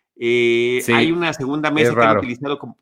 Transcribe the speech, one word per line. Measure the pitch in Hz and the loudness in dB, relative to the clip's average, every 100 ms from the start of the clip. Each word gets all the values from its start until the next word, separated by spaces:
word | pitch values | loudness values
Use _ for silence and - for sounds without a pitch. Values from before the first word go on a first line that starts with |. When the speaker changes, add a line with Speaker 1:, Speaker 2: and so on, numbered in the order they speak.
| _ - | _ -6
Speaker 1:
Eh, | 120 120 120 117 120 127 | 0 2 2 2 0 -2
Speaker 2:
Sí, | 123 | 0
Speaker 1:
hay | 117 160 | 2 2
una | 170 170 | 0 -4
segunda | 156 131 151 151 | -4 -4 -2 -2
Speaker 2:
es | |
Speaker 1:
mesa | 151 120 113 | 2 2 4
que | |
han | 113 | 2
Speaker 2:
raro. | 107 | 2
Speaker 1:
utilizado | 120 120 143 143 | -2 -6 -8 -8
como, | 123 - | -10 -16